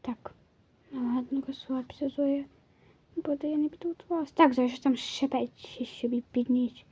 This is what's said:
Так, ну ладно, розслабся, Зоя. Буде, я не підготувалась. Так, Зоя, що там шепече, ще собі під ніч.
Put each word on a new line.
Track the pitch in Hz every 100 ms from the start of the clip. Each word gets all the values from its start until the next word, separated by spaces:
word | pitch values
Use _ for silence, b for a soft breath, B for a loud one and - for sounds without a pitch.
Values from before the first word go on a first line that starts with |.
Так, | - 233 - - _ _ _ _ _
ну | 269 240 247
ладно, | 247 269 277
розслабся, | 277 - 262 254 - 285
Зоя. | 277 277 285 277 - b b b b _ -
Буде, | 320 285 302
я | 302
не | 302
підготувалась. | - 339 339 - 339 294
Так, | - 302
Зоя, | 254 247
що | 254
там | 277 247
шепече, | - - 277 262 240 - - - 240
ще |
собі | - 240 240 -
під | 247 247
ніч. | 254 247 - -